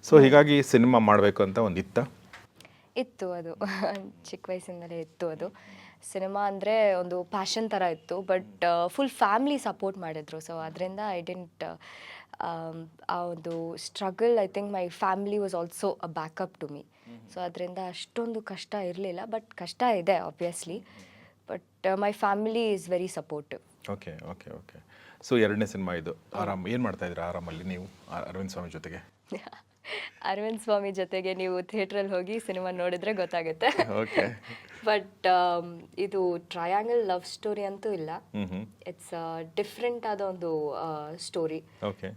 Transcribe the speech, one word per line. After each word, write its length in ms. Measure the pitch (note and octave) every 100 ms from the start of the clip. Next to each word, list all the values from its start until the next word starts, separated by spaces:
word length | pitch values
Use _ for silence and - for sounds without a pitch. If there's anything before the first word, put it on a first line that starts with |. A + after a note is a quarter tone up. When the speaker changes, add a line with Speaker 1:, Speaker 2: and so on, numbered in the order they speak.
| -
Speaker 1:
So, 140 | D#3
ಹೀಗಾಗಿ 400 | C3+ C#3+ D3 C#3+
ಸಿನಿಮಾ 360 | C3+ B2+ A#2+ B2+
ಮಾಡ್ಬೇಕು 440 | G#2+ G#2 G2+ G2
ಅಂತ 140 | G2 G2
ಒಂದು 220 | A2 F2+
ಇತ್ತ? 200 | F#2+ - B2 - - - - _ - _ _ -
Speaker 2:
ಇತ್ತು 340 | B3+ _ F#3
ಅದು. 220 | F3 E3
<laughs> 600 | F#3 G3+ F#3+ G3 G3+ G3 -
ಚಿಕ್ಕ 260 | - F#3+ -
ವಯಸ್ಸಿಂದಲೇ 500 | F#3 F#3 F3 E3+ E3+
ಇತ್ತು 280 | D#3+ _ E3+
ಅದು. 260 | D#3 F3 - - G3 - - -
ಸಿನಿಮಾ 360 | G3 F#3+ G3 G3+
ಅಂದ್ರೆ 460 | G3 G3 A3 G#3
ಒಂದು 300 | F#3 F3+ F3+
ಪ್ಯಾಷನ್ 460 | F3 G#3 F#3+ - A3+
ಥರ 120 | G#3
ಇತ್ತು, 400 | F3+ D#3+ - F3+
but, 440 | F#3+ F#3 G3+ G3+ F3
ಆ, 220 | E3+ F3
ಫುಲ್ 220 | - C#4
ಫ್ಯಾಮಿಲಿ 480 | - G#3 G#3+ C#4 C#4+
ಸಪೋರ್ಟ್ 420 | A#3 F#3+ G3 G3
ಮಾಡಿದ್ರು. 380 | E3+ D#3 D3+ D#3+
So, 140 | D#3+ E3 D#3+
ಅದ್ರಿಂದ 340 | D#3+ F#3 F#3+ G#3+ F3+
I 40 |
didn't, 560 | E3+ F3+ F3 _ D#3+ E3+ - - - - - -
ಆಮ್, 480 | - E3 E3 D#3+ D#3+ _ -
ಆ 140 | F3+
ಒಂದು 540 | F3 E3+ E3 E3 E3 D#3+
ಸ್ಟ್ರಗಲ್, 600 | - - G3 F#3 A3+ A#3+
I 120 | G3
think 200 | G3 G3+
my 180 | G3+ G3+
family 480 | E3+ G3 F#3+ G3+ G#3
was 140 | G3
also 480 | F3+ E3+ - G3+ - E3+
a 60 |
backup 500 | E3 D#3+ - F#3 -
to 120 | D3+
me. 120 | C#3+ - _ -
Speaker 1:
ಹ್ಮ್. 140 | A#2 A3
Speaker 2:
So, 60 | F3+
ಅದ್ರಿಂದ 380 | F3+ F3 F3+ F3+ F#3
ಅಷ್ಟೊಂದು 540 | F3 - - A#3 A3
ಕಷ್ಟ 340 | A3 F#3+ - G#3
ಇರ್ಲಿಲ್ಲ, 440 | F#3 F3 G3 F3 A3+
but 180 | A3 A3 -
ಕಷ್ಟ 280 | F3 - B3 G#3+
ಇದೆ 240 | E3+ F#3 -
obviously. 560 | - F3 E3+ - F#3+ F#3+ - - - - _ -
But, 380 | F#3 _ _ F#3+
ಆ, 60 | F#3+
my 160 | G3+
family 640 | G#3 G#3 G3+ G#3+ A3+ A3+ G3
is 140 | E3
very 220 | F3+ F#3
supportive. 800 | F3 D3+ D3+ C#3+ - _ _ -
Speaker 1:
ಓಕೆ, 380 | G2+ - D#2+ E2
ಓಕೆ, 200 | F#2+ -
ಓಕೆ. 340 | - - - - - - - -
So, 120 | B2
ಎರಡನೇ 240 | G#2+ G#2 G#2
ಸಿನಿಮಾ 280 | G2 F#2
ಇದು. 180 | F2 D#2+
Speaker 2:
ಹ್ಮ್. 300 | D#2+ _ -
Speaker 1:
ಆರಾಮ್, 260 | G#2 G2 F2+
ಏನ್ 160 | A#2+
ಮಾಡ್ತಾ 220 | B2 F#2 F2+
ಇದ್ರಿ 160 | E2+
ಆರಾಮಲ್ಲಿ 420 | E2+ F2 F2 E2
ನೀವು 220 | F2+ F2+ F#2 - -
ಆ, 80 | E2
ಅರವಿಂದ್ 300 | - F#2 F#2+
ಸ್ವಾಮಿ 200 | - F2
ಜೊತೆಗೆ? 340 | D#2+ D#2 E2 - _ _
Speaker 2:
<laughs> 340 | - - - _ _ - G#4 - -
ಅರವಿಂದ್ 400 | - G3 G#3+ A3+
ಸ್ವಾಮಿ 300 | A3 G#3 G3+
ಜೊತೆಗೆ 420 | F#3+ F3+ F#3 F#3
ನೀವು 280 | F#3 F#3 F3+
ಥಿಯೇಟ್ರಲ್ಲಿ 500 | F3+ G#3+ F#3+ G3+ G3
ಹೋಗಿ 280 | F#3 F3+ A3
ಸಿನಿಮಾ 320 | G#3+ F#3 F#3
ನೋಡಿದ್ರೆ 420 | F3+ F3+ F3 F#3+
ಗೊತ್ತಾಗುತ್ತೆ. 540 | G#3+ F3 F3 E3 D#3+ - F#4+ E4 G2+
Speaker 1:
ಓಕೆ. 400 | A2 - A2 A#2 - A#2+ - -
Speaker 2:
<laughs> 0 | A3
But, 420 | G#3+ G3 - F#3+
ಆಮ್, 540 | F#3 F3+ F3 F3 E3+ - -
ಇದು 400 | F#3+ G3 F3+ E3+
ಟ್ರಯಾಂಗಲ್ 720 | E3+ F3+ E3+ G3 A3 A#3+ G#3
ಲವ್ 140 | F3+
ಸ್ಟೋರಿ 420 | F3+ - G#3+ G#3
ಅಂತೂ 280 | G3+ G3 G#3+
ಇಲ್ಲ. 180 | G3 D#3 E3+
Speaker 1:
ಹ್ಮ್, 320 | - - -
ಹ್ಮ್. 180 | F#3 A2+ -
Speaker 2:
It's 300 | - F3+ -
a 440 | E3+ E3 E3 E3 E3
ಡಿಫ್ರೆಂಟ್ 500 | G#3 - A#3+ A#3+ A3+
ಆದ 160 | G#3
ಒಂದು, 520 | G3 F#3 E3+ D#3+ D3+
ಆ, 420 | A#2 D#3+ D3+ D3+ D#3
ಸ್ಟೋರಿ. 480 | - F3+ D#3+ D#3+ D#3 - G#2
Speaker 1:
ಓಕೆ. 200 | G2 F#2+